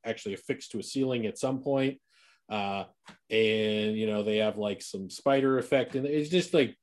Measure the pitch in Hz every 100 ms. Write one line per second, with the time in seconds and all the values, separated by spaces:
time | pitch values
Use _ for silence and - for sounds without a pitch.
0 | 117 110 104 95 - 131 - 110 - 135
1 | 131 123 110 - 131 131 143 139 135 135
2 | _ _ _ _ _ 107 98 98 95 _
3 | - - _ 110 110 110 107 107 107 107
4 | 110 107 104 107 107 104 104 95 - 98
5 | 95 - 139 139 135 131 123 135 120 135
6 | 143 151 151 180 - 170 120 -